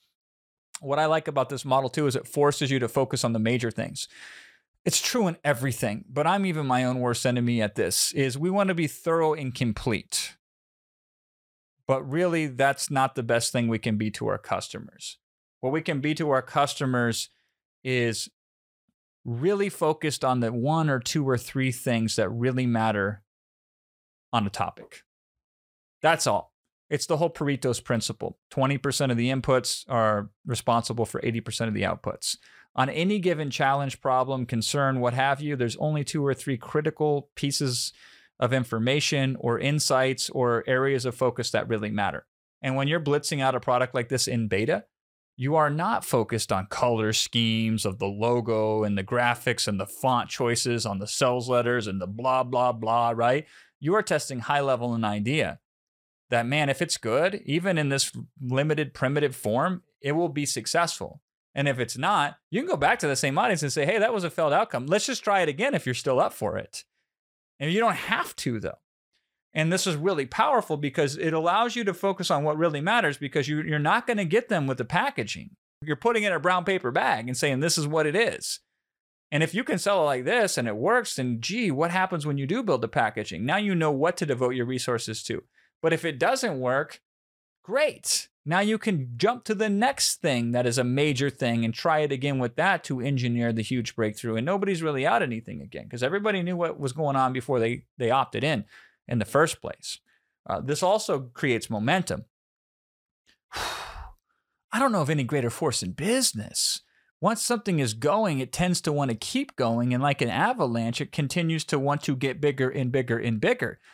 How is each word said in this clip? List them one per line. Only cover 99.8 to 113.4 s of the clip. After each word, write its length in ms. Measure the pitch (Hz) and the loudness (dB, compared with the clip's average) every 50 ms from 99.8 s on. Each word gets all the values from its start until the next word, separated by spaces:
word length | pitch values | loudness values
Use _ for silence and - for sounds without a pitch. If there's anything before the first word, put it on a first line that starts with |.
| - - - - _ _ _ _ _ _ _ _ - | -12 -12 -12 -14 _ _ _ _ _ _ _ _ -8
Uh, 160 | - - 95 | -6 -6 -4
this 220 | - 131 147 147 | -4 -4 -2 0
also 480 | - 180 202 220 208 - 185 139 135 123 - | 2 2 2 2 2 0 -2 -2 -4 -8 -8
creates 360 | - - 143 120 110 - - | -2 0 0 2 0 0 -4
momentum. 540 | 113 104 107 127 165 190 175 - - - - | -4 -2 0 2 2 2 0 -2 -4 -6 -8
<sighs> 1300 | - _ _ _ _ _ _ _ _ _ _ _ _ _ _ _ _ _ _ _ _ _ _ _ _ - | -12 _ _ _ _ _ _ _ _ _ _ _ _ _ _ _ _ _ _ _ _ _ _ _ _ -10
I 1200 | - - - - - - - - - - - - _ _ _ _ _ _ _ _ _ _ _ - 226 | -8 -6 -6 -8 -8 -12 -12 -14 -14 -16 -16 -18 _ _ _ _ _ _ _ _ _ _ _ 0 2
don't 140 | 269 269 | 2 2
know 100 | 226 190 | 2 2
of 80 | 151 131 | 2 2
any 140 | 160 147 131 | 2 0 0
greater 260 | 117 151 143 120 117 | 0 0 0 0 0
force 320 | - - 170 147 120 - | -2 -2 -2 -2 -2 -2
in 100 | 98 90 | -4 -6
business. 920 | 92 - 143 196 240 262 254 - - 113 - - - - - - - - - _ _ _ _ _ _ - | -6 -4 -2 0 2 2 2 0 0 -2 -8 -6 -4 -2 -2 -2 -2 -4 -8 _ _ _ _ _ _ -2
Once 200 | 151 190 226 220 | 0 0 0 0
something 380 | - - 240 226 - 208 180 151 | 0 -2 -2 -2 0 0 2 2
is 160 | 135 117 110 | 2 0 0
going, 460 | 113 120 147 170 214 220 190 151 135 | 0 2 2 4 4 2 2 0 0
it 120 | 131 123 | -2 -2
tends 280 | - - 175 180 180 - | -2 0 0 2 0 0
to 120 | - 160 | 0 0
want 160 | 147 143 143 131 | 0 0 0 0
to 80 | 113 | -2
keep 380 | 107 - - - 262 - - - | -4 -4 -4 -2 -2 -2 -2 -2
going. 400 | - 131 113 117 117 120 123 123 | 0 0 2 2 2 2 2 2
And 80 | 123 | 2
like 180 | 135 143 139 - | 2 2 2 2
an 80 | 139 117 | 0 0
avalanche, 720 | 90 117 165 226 262 247 160 127 117 117 113 117 117 - | 2 2 2 2 2 2 0 0 0 0 0 -2 -2 -4
it 120 | 143 - | -6 -6
continues 520 | - - 147 135 - 180 170 165 165 160 - | -2 -2 -2 0 0 0 0 0 0 -2 -2
to 120 | - - 143 | 0 0 0
want 240 | 135 139 143 143 | 2 2 0 0
to 140 | - - 143 | 0 -2 -2
get 240 | 127 127 131 127 156 | 0 0 -2 -2 0
bigger 280 | 143 147 139 131 131 127 | 0 0 2 2 0 0
and 220 | - - 131 123 | 0 0 -2 0
bigger 280 | 123 139 127 120 117 117 | 0 0 0 0 0 0
and 220 | - 117 113 107 | 0 0 0 2